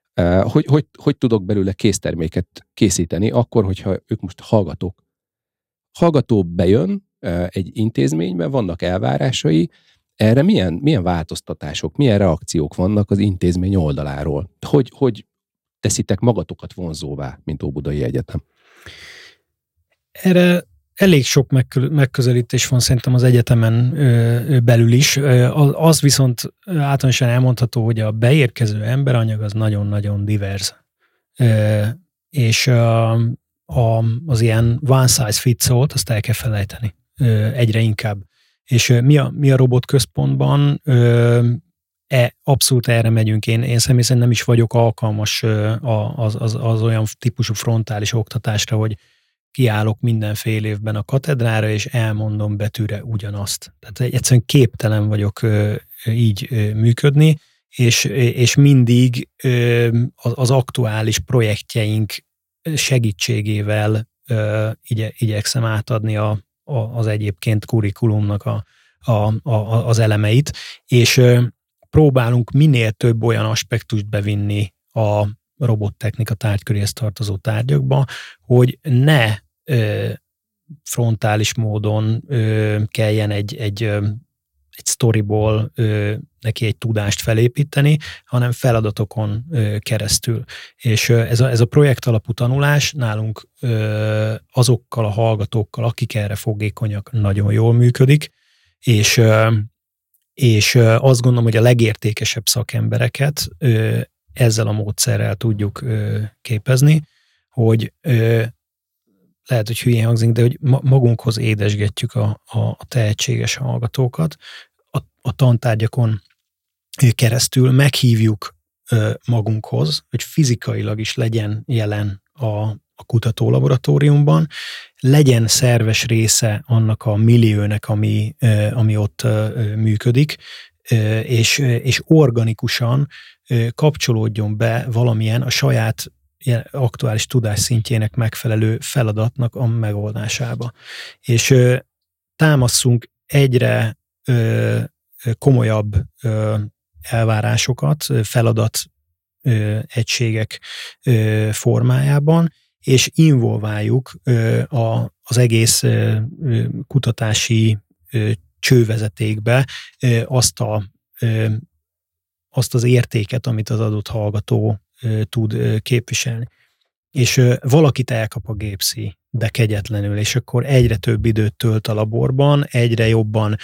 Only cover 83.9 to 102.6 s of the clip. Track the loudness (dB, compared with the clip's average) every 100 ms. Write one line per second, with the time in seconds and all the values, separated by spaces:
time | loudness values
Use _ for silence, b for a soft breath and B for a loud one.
83.9 | -2 -4 -6 -14 _ _ _ _ -12 -8
84.9 | 0 2 2 0 0 0 0 -2 -2 -2
85.9 | -2 -4 -6 -12 _ -8 -4 -4 -4 -4
86.9 | -2 -2 -2 0 2 2 0 -2 0 2
87.9 | 2 B B _ -2 -2 0 0 0 0
88.9 | -4 -6 -4 -6 -6 -4 -2 -2 -4 -4
89.9 | -4 -2 -4 -4 -6 -8 B B _ -2
90.9 | 0 2 0 2 2 2 2 2 4 4
91.9 | 2 0 -2 -2 -4 -2 0 2 0 0
92.9 | -4 -4 -4 -6 -8 -16 _ -4 -2 -2
93.9 | -2 -2 -2 -2 -6 -4 0 2 0 _
94.9 | -4 -4 0 0 0 -2 -4 -6 -4 -6
95.9 | -4 -4 -4 -6 -6 -6 -4 -6 -4 -6
96.9 | -6 -6 -2 -2 0 0 2 2 4 4
97.9 | 4 4 4 0 _ _ _ _ _ 0
98.9 | 2 2 4 4 4 4 0 -4 _ _
99.9 | _ _ _ _ 0 2 4 4 4 4
100.9 | 4 4 4 2 2 2 4 4 4 2
101.9 | 0 -4 -4 -6 -4 -4 -4